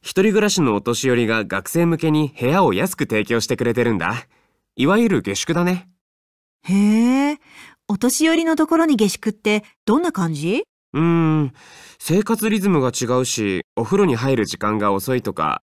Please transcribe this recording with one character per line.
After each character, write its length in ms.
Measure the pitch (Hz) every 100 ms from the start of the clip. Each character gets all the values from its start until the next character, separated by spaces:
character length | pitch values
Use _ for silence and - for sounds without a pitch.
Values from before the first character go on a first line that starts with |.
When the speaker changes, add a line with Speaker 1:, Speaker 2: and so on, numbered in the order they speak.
Speaker 1:
一 200 | - -
人 120 | 208
暮 80 | 208
ら 80 | 208
し 120 | 202
の 140 | 139 104
お 60 |
年 260 | 107 120 135
寄 80 | 120
り 120 | 110
が 180 | 113 101
学 240 | 98 95
生 160 | 160 170
向 120 | 160
け 140 | 165
に 240 | 151 147 -
部 100 | 123
屋 180 | 175 165
を 80 |
安 220 | 92 185 -
く 100 | 143
提 180 | 107
供 160 | 104 117
し 80 | -
て 80 | 123
く 80 |
れ 100 | 120
て 80 | 117
る 120 | 117
ん 40 | 101
だ。 300 | 85 120 - _ _ _ _ -
い 100 | 139
わ 120 | 202
ゆ 100 | 233
る 140 | 151
下 120 | -
宿 200 | 98 -
だ 100 | 165
ね。 260 | 175 180 - _ _ _ _ _ _ _
Speaker 2:
へ 680 | - 196 208 220 240 262 285
え、 80 | 302 _ - - _ -
お 100 | 202
年 280 | 247 - 320
寄 100 | 330
り 100 | 330
の 120 | 320
と 100 | 311
こ 120 | 330
ろ 60 | 330
に 120 | 247
下 100 | 208
宿 220 | - 220
っ 40 |
て 300 | - 214 214 - _ -
ど 140 | 254
ん 40 |
な 80 | 349
感 220 | 196 170
じ？ 320 | 151 160 247 440 _ _
Speaker 1:
う 80 | -
ー 420 | 165 170 160 156 139
ん、 80 | - - - - -
生 220 | - 175
活 260 | 208 226 214
リ 100 | 214
ズ 80 | 196
ム 140 | 160
が 80 | 127
違 160 | - 120 127
う 60 |
し、 420 | 127 - 104 92 - -
お 60 | 117
風 140 | 202
呂 60 | 190
に 120 | 113
入 180 | 131 127
る 100 | 101
時 120 | -
間 200 | 107 107
が 140 | 104
遅 240 | 98 131 127
い 60 |
と 120 | 113
か 300 | 90 76 - _